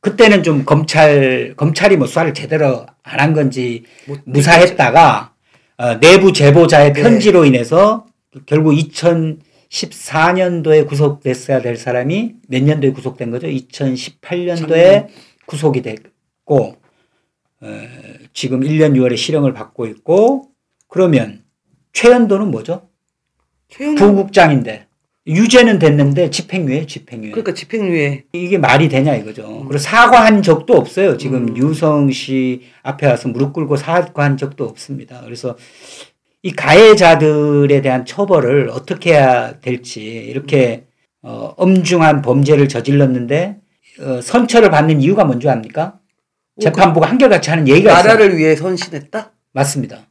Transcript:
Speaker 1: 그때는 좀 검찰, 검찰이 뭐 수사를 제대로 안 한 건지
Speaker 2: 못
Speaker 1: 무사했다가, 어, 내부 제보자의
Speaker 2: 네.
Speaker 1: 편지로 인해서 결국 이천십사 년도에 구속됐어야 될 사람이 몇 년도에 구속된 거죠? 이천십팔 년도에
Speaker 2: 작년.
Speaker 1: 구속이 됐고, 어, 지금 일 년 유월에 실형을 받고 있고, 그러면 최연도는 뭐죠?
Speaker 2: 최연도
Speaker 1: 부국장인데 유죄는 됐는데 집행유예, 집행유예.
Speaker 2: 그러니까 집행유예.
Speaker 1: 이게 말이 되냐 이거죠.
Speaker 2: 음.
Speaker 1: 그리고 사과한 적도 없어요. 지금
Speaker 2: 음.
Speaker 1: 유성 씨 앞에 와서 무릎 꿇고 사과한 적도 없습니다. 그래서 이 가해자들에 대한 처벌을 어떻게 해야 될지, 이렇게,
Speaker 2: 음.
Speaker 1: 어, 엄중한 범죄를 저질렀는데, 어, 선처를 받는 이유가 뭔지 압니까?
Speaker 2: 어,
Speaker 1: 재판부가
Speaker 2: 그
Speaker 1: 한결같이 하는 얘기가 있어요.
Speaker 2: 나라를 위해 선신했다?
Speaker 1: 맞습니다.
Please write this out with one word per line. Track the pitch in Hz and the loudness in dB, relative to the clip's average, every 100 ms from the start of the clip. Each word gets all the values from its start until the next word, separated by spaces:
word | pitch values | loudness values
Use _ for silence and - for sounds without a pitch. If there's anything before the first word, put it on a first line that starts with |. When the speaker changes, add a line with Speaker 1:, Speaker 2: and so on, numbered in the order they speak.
Speaker 1:
그때는 | - - 220 202 | -6 2 4 4
좀 | 160 147 | 0 -2
검찰, | 139 147 156 156 156 147 135 127 123 - | 0 -2 0 2 4 4 2 -2 -6 -4
검찰이 | 147 156 196 185 | -4 0 2 2
뭐 | 123 | 0
수사를 | - 165 | -2 -4
제대로 | - 139 156 143 120 - _ | -6 -6 -2 -2 -2 -10 _
안 | - 135 | -12 -2
한 | 147 | 0
건지 | 156 139 127 123 117 _ _ - | 0 -2 -4 -8 -8 _ _ -18
Speaker 2:
못 | 143 | -16
Speaker 1:
무사했다가, | - 139 143 170 180 - 127 127 156 107 - _ _ _ _ _ | -4 -2 2 2 0 -2 0 4 4 2 -8 _ _ _ _ _
어, | 120 113 | -6 2
내부 | 151 190 190 | 4 6 4
제보자의 | - 143 147 165 151 147 | 4 4 6 6 6 4
Speaker 2:
네. | 143 | 2
Speaker 1:
편지로 | 233 220 202 185 | 2 2 4 4
인해서 | 147 127 117 160 202 226 _ _ _ 139 _ | 4 2 0 2 2 0 _ _ _ -20 _
결국 | 151 156 | 0 2
이천십사 | 151 156 - 170 165 160 156 _ _ _ - - - - 156 165 | 0 -2 -4 -2 0 -4 -8 _ _ _ -12 -12 -14 -8 -2 0
년도에 | 185 180 170 156 156 | 0 -2 -2 2 2
구속됐어야 | 147 143 147 143 135 127 - 131 | 2 0 -2 -2 -8 -8 -4 -4
될 | 120 117 | -4 -8
사람이 | - 123 131 185 233 - _ | -6 -6 -4 -4 -6 -12 _
몇 | 127 | -2
년도에 | 139 151 135 | 0 0 -2
구속된 | 139 131 - 117 | -4 -12 -12 -10
거죠? | 120 165 | -10 -8
이천십팔 | 135 - - 135 127 - _ - 180 175 | -10 -12 -8 -6 -6 -10 _ -10 -8 -6
년도에 | 170 156 165 180 | -6 -2 4 4
Speaker 2:
작년. | 202 208 _ _ _ - | 4 0 _ _ _ -16
Speaker 1:
구속이 | 147 151 127 | -4 -4 -4
됐고, | 120 110 _ _ _ _ _ 143 104 - _ _ _ _ _ _ _ _ | -8 -14 _ _ _ _ _ -2 -2 -10 _ _ _ _ _ _ _ _
어, | 110 107 113 123 - 113 117 | -20 -18 -20 -20 -20 -20 _
지금 | - 135 127 | -12 -8 -4
일 | 135 156 | -2 0
년 | 151 131 | 2 2
유월에 | 127 117 | 0 -2
실형을 | - 156 139 | -4 -2 -2
받고 | - 107 - 113 | -4 -16 -12 -12
있고, | 104 - 180 226 269 - _ _ _ _ | -12 -2 2 2 0 -8 _ _ _ _
그러면 | 175 180 139 107 101 _ _ _ _ _ | -2 0 0 -2 -12 _ _ _ _ _
최연도는 | - 240 247 220 196 208 | 0 4 4 2 0 -2
뭐죠? | 113 110 180 _ _ _ _ _ _ _ _ _ | -6 -8 -12 _ _ _ _ _ _ _ _ _
Speaker 2:
최연도 | _ 285 294 247 | _ -6 2 2
Speaker 1:
부국장인데 | 196 196 202 165 139 117 107 _ _ _ _ - | 2 0 2 2 2 -4 -12 _ _ _ _ -6
유죄는 | 160 220 247 233 196 | 0 4 4 4 4
됐는데 | 156 147 143 139 165 | 2 2 0 0 -2
집행유예, | 143 - 190 151 131 151 | -4 -8 -8 -6 -6 -8
집행유예. | 143 _ 117 107 | -16 _ -18 -12
Speaker 2:
그러니까 | 107 160 | -10 -8
집행유예. | 175 - 226 196 165 147 139 _ | -10 -10 -8 -4 -2 -4 -6 _
Speaker 1:
이게 | 175 180 190 | -12 -4 -2
말이 | 127 135 160 | 2 2 2
되냐 | 131 143 123 | 0 -2 -4
이거죠. | 104 107 | -8 -16
Speaker 2:
음. | 107 113 135 | -16 -16 -8
Speaker 1:
그리고 | 143 | -8
사과한 | 143 226 240 247 220 208 | -2 2 6 6 4 2
적도 | 175 156 156 | 2 0 2
없어요. | 196 - - 190 135 | 0 0 -2 -2 -2
지금 | 135 131 117 | -4 -4 -6
Speaker 2:
음. | 113 | -4
Speaker 1:
유성 | 139 156 160 151 143 | -4 -2 -2 0 0
씨 | 131 - 131 127 123 _ _ | -4 -6 -4 -4 -6 _ _
앞에 | 135 139 147 | -12 -4 -2
와서 | 120 131 | -2 -4
무릎 | 117 143 | -6 -6
꿇고 | 151 143 143 | -6 -4 -4
사과한 | 151 175 175 - 143 135 | -2 -4 -4 -4 -4 -4
적도 | 139 - | -8 -10
없습니다. | 120 - - 135 - 123 | -12 -12 -16 -16 -16 -20
그래서 | 120 117 131 113 _ _ - - - _ _ _ | -20 -14 -12 -14 _ _ -20 -20 -20 _ _ _
이 | 185 | -12
가해자들에 | - 147 160 220 208 175 160 151 151 147 143 143 139 | -6 2 6 8 6 4 4 2 0 0 2 2 2
대한 | 135 127 | 0 -4
처벌을 | 123 - 202 170 123 143 120 | -6 -8 0 0 2 0 -2
어떻게 | 120 - 170 170 | -8 -10 -6 0
해야 | 156 135 123 120 - | 2 4 2 -2 -12
될지, | - 123 123 - | -10 -10 -10 -16
이렇게, | 107 113 113 123 135 143 123 113 _ _ _ _ | -16 -16 -12 -12 -2 0 0 -2 _ _ _ _
Speaker 2:
음. | 120 | -18
Speaker 1:
어, | 113 107 - | -14 -16 -2
엄중한 | 185 185 165 175 160 143 | 0 2 0 2 2 2
범죄를 | 120 131 139 147 135 | 0 0 2 2 2
저질렀는데, | 120 117 143 139 127 120 143 185 202 _ _ _ _ | -2 -2 0 0 -2 -4 -4 -4 -10 _ _ _ _
어, | 139 127 | -10 -10
선처를 | - 240 240 240 208 | -2 -2 2 4 4
받는 | 156 156 151 | 4 2 2
이유가 | 147 202 | 2 2
뭔지 | 160 123 139 | 0 0 -2
압니까? | 117 113 - 175 _ _ _ _ _ _ - | -4 -6 -10 -10 _ _ _ _ _ _ -4
Speaker 2:
어, | |
Speaker 1:
재판부가 | 214 160 190 160 - | -4 2 2 2 0
Speaker 2:
그 | |
Speaker 1:
한결같이 | 247 262 185 151 | 2 2 2 0
하는 | 165 143 | -2 4
얘기가 | 147 202 | 4 6
있어요. | 175 196 | 4 4
Speaker 2:
나라를 | 226 208 175 | 4 4 2
위해 | 156 | 0
선신했다? | 151 175 180 - 156 143 220 214 _ _ | 0 -2 -8 -10 -14 -12 -14 -14 _ _
Speaker 1:
맞습니다. | 135 139 143 110 - _ | -6 -4 -4 -10 -14 _